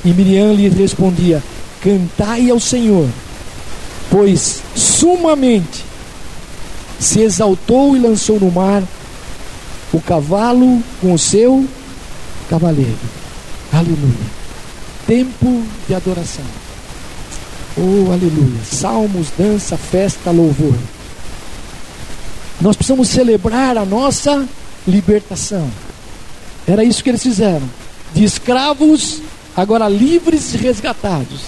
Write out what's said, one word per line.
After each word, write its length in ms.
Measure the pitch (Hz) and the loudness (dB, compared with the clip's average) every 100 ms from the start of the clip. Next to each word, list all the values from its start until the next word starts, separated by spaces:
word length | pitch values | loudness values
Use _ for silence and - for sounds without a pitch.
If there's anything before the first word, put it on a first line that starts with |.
E 60 | 180 | 4
Miriam 440 | 175 190 190 208 | 4 6 6 6
lhe 140 | 208 196 | 6 4
respondia: 720 | 180 196 - 185 175 175 156 - - - - | 4 2 4 2 4 2 2 0 -10 -12 -2
Cantai 720 | 185 202 175 - 208 233 247 | 2 2 0 -2 -2 2 4
ao 100 | 240 | 4
Senhor, 480 | - 247 233 196 139 117 - - - - - - - - - | 2 0 4 4 2 -2 -10 -12 -12 -12 -8 -8 -8 -10 0
pois 500 | 190 202 185 - - - | 4 4 4 0 -6 -8
sumamente 1120 | - - - 330 359 339 302 262 220 165 - - - - - - - - - - - - - | -2 0 4 4 4 2 4 4 4 0 -8 -12 -14 -16 -14 -12 -12 -14 -10 -8 -8 -12 -6
se 200 | - 214 | 0 4
exaltou 760 | 220 175 214 185 - 247 285 269 | 2 2 2 2 2 4 6 6
e 40 | |
lançou 400 | 240 214 - 214 | 4 2 2 2
no 100 | 190 | 4
mar 320 | 175 190 202 190 - - - - - - - - - - | 2 2 2 0 -8 -16 -16 -12 -12 -12 -14 -12 -14 -4
o 80 | 160 | -4
cavalo 800 | - 175 143 196 233 247 254 247 233 - | 0 -2 0 0 2 4 4 4 0 -2
com 140 | 185 | 2
o 60 | 170 | 2
seu 440 | - 196 240 269 269 - - - - - - - - | 2 4 4 4 2 -6 -16 -16 -14 -12 -10 -10 -2
cavaleiro. 480 | 165 170 147 127 113 - - - - - - - | 0 2 2 0 -2 -8 -10 -14 -14 -12 -12 -2
Aleluia. 600 | 151 170 156 139 117 110 - - - - - - - - | 0 2 2 2 0 -4 -8 -12 -12 -14 -14 -14 -12 0
Tempo 580 | 233 254 233 247 247 226 214 - | 0 0 0 0 0 -2 -8 -4
de 60 | |
adoração. 520 | 185 185 180 165 - 131 - - - - - - - - - - - - - | -4 -2 -4 -6 -8 -10 -12 -14 -16 -16 -16 -14 -12 -12 -12 -12 -12 -10 -2
Oh, 340 | 185 196 185 | 2 2 4
aleluia. 500 | 180 180 156 135 120 107 | 2 2 2 2 0 -6
Salmos, 640 | - 190 226 214 190 160 - | -4 -2 0 0 -2 -4 0
dança, 400 | 196 208 - 170 | 2 0 -2 -6
festa, 540 | - 180 196 - - | -2 0 0 -2 0
louvor. 420 | 170 165 139 147 117 - - - - - - - - - - - - - - - - - - | 4 4 4 2 0 -2 -12 -16 -10 -10 -10 -10 -12 -12 -12 -14 -12 -10 -8 -6 -6 -8 0
Nós 160 | 170 208 | 2 2
precisamos 340 | - 262 247 | 2 2 2
celebrar 680 | - 247 214 185 226 262 233 | 4 4 4 2 0 2 2
a 80 | 196 | 0
nossa 580 | 208 277 - 294 285 262 - - - - | 0 0 0 2 0 0 -8 -14 -8 2
libertação. 840 | 190 175 208 202 180 - 202 147 101 - - - - - - - - - | 2 4 2 0 -8 -6 -4 -4 -6 -12 -16 -16 -16 -14 -14 -14 -10 0
Era 160 | 196 | 4
isso 200 | 226 - | 4 2
que 60 | - | 0
eles 100 | 240 | 0
fizeram. 400 | 254 208 214 165 131 - - - - 160 | 0 2 2 2 -2 -10 -16 -16 -4 2
De 80 | |
escravos, 1000 | 214 - - 247 277 285 302 302 - - - - - - | 2 2 0 0 2 2 4 4 2 -8 -12 -16 -10 -2
agora 320 | 196 226 214 | 2 2 2
livres 680 | 202 262 339 330 311 - 233 | 2 4 4 2 0 0 -2
e 20 | |
resgatados. 840 | 254 247 311 226 202 165 123 139 | 0 0 -2 -4 -2 -2 -4 -8